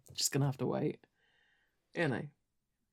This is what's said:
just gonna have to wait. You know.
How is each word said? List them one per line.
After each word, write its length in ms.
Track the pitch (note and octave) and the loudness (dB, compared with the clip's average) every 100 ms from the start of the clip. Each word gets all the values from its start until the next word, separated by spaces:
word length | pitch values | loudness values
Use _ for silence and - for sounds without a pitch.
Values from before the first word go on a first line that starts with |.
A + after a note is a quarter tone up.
| - | -14
just 180 | - - | -2 0
gonna 140 | C#3 C#3+ | 2 2
have 120 | C3 | 0
to 80 | B2+ | 0
wait. 340 | B2+ C3+ - - _ _ _ _ _ _ _ _ | 0 0 -2 -14 _ _ _ _ _ _ _ _
You 140 | - D#3+ | -2 0
know. 180 | A2 D3 _ _ _ _ _ _ | 0 -6 _ _ _ _ _ _